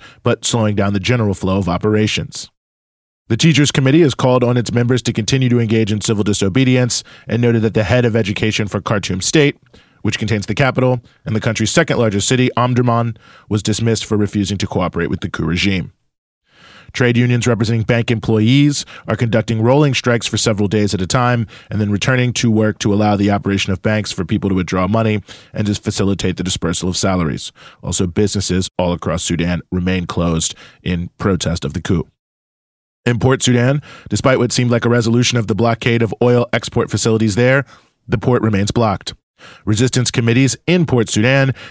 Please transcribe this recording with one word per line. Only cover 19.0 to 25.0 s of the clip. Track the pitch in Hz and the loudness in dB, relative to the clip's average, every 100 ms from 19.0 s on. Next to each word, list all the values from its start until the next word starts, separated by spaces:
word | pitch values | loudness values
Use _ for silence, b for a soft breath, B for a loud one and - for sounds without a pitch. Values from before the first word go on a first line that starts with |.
| B | B
are | 110 | -2
conducting | 120 113 107 110 | 0 0 0 0
rolling | 113 135 151 | 2 4 4
strikes | 123 - 120 - | 2 0 0 0
for | 110 | -2
several | - 104 104 | 0 0 0
days | 110 104 | 0 0
at | 101 | 0
a | 90 | 0
time | 135 123 120 113 B B | 0 2 0 -2 B B
and | 95 | -4
then | 107 | -2
returning | 101 - 127 123 | -2 0 0 0
to | 117 120 | 0 0
work | 107 110 104 | 2 2 0
to | 113 | 0
allow | 101 104 101 | 2 2 2
the | 101 | 2
operation | 101 98 98 - | 0 0 -2 -2
of | 95 | -2
banks | 107 107 104 | -2 -2 -4
for | - 87 | -6 -4
people | 104 101 | -2 0
to | |
withdraw | 92 85 92 92 | -2 -2 -2 0
money | 113 | 0